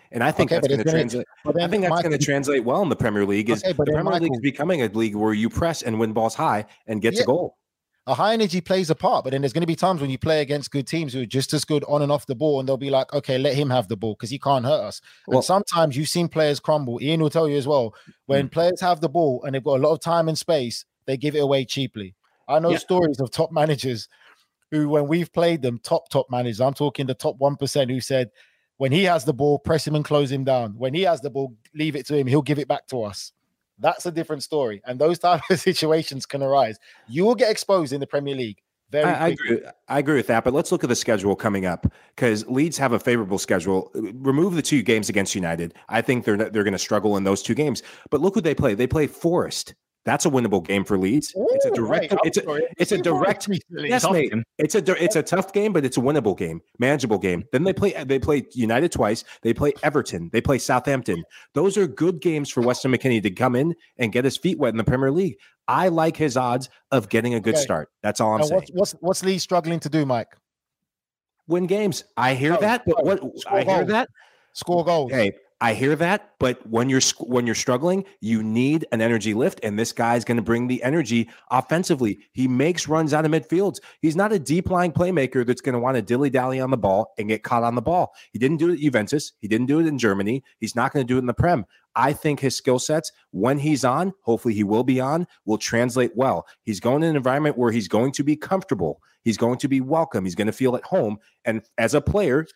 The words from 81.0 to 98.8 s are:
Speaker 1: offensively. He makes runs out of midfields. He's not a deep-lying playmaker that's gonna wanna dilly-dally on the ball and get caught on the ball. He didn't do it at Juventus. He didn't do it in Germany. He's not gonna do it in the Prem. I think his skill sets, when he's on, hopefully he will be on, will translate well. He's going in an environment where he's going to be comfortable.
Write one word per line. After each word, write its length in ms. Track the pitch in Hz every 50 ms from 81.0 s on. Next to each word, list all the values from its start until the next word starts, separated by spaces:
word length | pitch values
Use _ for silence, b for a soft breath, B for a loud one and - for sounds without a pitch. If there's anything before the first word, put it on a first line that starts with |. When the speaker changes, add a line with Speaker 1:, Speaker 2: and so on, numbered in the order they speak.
| 147 110 120 117 113 B B B B -
Speaker 1:
offensively. 680 | 123 127 - - 156 165 185 - 170 135 127 107 95 B B B
He 160 | - - 127 131
makes 400 | 127 123 139 165 180 - - 139
runs 260 | 156 160 160 147 143
out 120 | 151 160
of 60 | 156
midfields. 480 | 156 160 151 - 160 175 202 190 147 B B B B B
He's 140 | - 160 151
not 160 | 175 196 214 220
a 60 | 190
deep-lying 520 | 131 - 151 180 185 - 185 175 180 175
playmaker 540 | 143 160 180 180 185 156 131 127 - 131 120
that's 160 | 113 123 -
gonna 180 | - 139 123 120
wanna 220 | 117 127 135 120
dilly-dally 580 | 101 92 120 123 143 139 123 131 123 127 131 131
on 120 | 131 127
the 60 | 135 123
ball 360 | 98 98 95 98 113 - _ -
and 100 | 107 104
get 160 | 107 107 -
caught 200 | - 123 120 117
on 120 | 117 117
the 60 | 123
ball. 320 | 110 156 170 180 151 B B B B B
He 80 | - 101
didn't 180 | 120 139 170 147
do 120 | 160 175
it 40 | 180
at 60 | 143
Juventus. 540 | 147 151 123 110 104 101 139 151 - - - _
He 80 | - 98
didn't 200 | 107 113 127 127
do 120 | 143 160
it 80 | 165 160
in 100 | 147 127
Germany. 460 | 117 107 98 98 98 101 120 135 b b b _
He's 160 | - 104 -
not 180 | 123 120 135 -
gonna 120 | 147 131
do 120 | 117 127 131
it 20 |
in 80 | 127 123
the 60 | 117
Prem. 320 | - - 170 175 127 - b b b b b -
I 180 | 113 120 139 151
think 260 | - - 156 143 -
his 160 | 139 131 -
skill 240 | - - - 123 123
sets, 320 | - - 156 160 160 - b b b b
when 280 | - 92 98 123 139 147
he's 240 | 139 156 151 123 123
on, 300 | 127 123 151 180 196 185 -
hopefully 320 | _ - 117 110 - 123 110
he 100 | 101 104
will 220 | 98 107 113 123
be 140 | 127 127 127
on, 260 | 127 135 151 170 180 b b b b
will 120 | - 107 107
translate 580 | - - - 117 123 127 117 127 123 117 -
well. 320 | 107 131 131 104 85 b b b b _
He's 160 | - 107 90
going 240 | - 120 127 147 160
in 60 | 165
an 60 | 156 143
environment 400 | 123 127 131 143 151 151 135 117
where 140 | 123 117
he's 180 | 110 120 101 85
going 240 | - 104 120 139 135
to 100 | - 143
be 140 | 143 156 151
comfortable. 640 | - - 190 190 185 - 131 98